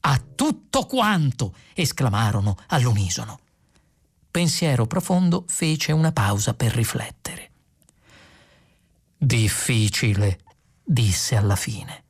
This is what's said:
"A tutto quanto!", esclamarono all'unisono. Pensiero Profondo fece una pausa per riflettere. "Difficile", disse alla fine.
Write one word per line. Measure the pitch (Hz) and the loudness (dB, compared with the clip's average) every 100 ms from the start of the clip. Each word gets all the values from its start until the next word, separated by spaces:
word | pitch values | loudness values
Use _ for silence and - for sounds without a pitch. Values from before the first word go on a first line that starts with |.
"A | 160 135 - - | 0 0 -2 -2
tutto | 302 - - 269 262 | -2 -2 -4 -4 -2
quanto!", | 262 214 196 147 - 110 - - | 0 2 2 0 0 -6 -6 -14
esclamarono | - - - 131 101 110 104 101 95 - | -4 -4 0 0 2 0 0 0 -2 -2
all'unisono. | 156 123 104 98 - 110 - _ _ _ _ _ _ _ _ _ | 0 2 2 0 -4 -8 -14 _ _ _ _ _ _ _ _ _
Pensiero | - 170 - 165 127 113 | -2 0 0 0 0 0
Profondo | 185 - 180 180 175 180 | -2 0 2 2 0 -2
fece | - 165 156 - | -4 -2 -2 0
una | 156 160 | 2 2
pausa | 160 101 101 104 | 2 0 0 -2
per | 120 117 | -2 -2
riflettere. | 120 113 - - - - - - _ _ _ _ _ _ - - - _ _ _ _ _ _ _ _ | 0 -2 -4 -8 -12 -16 -16 -20 _ _ _ _ _ _ -20 -20 -20 _ _ _ _ _ _ _ _
"Difficile", | 135 120 110 - - 120 107 - 117 98 101 92 - _ _ _ | 0 2 2 -2 0 2 2 2 0 2 2 0 -8 _ _ _
disse | - 139 107 90 - 113 | -2 2 2 2 0 0
alla | 98 95 | 2 0
fine. | - 104 - - _ | -2 -8 -12 -18 _